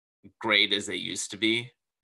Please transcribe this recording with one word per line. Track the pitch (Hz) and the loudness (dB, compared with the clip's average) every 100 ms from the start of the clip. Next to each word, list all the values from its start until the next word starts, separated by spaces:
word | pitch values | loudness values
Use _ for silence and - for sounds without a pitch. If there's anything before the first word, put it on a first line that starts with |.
| _ _ 95 - | _ _ -20 -6
great | 113 101 104 | 2 4 4
as | 101 98 | 0 -4
they | 92 | -6
used | 92 98 - | -6 -8 -8
to | 98 | -2
be. | 110 113 127 _ _ _ | 0 0 -4 _ _ _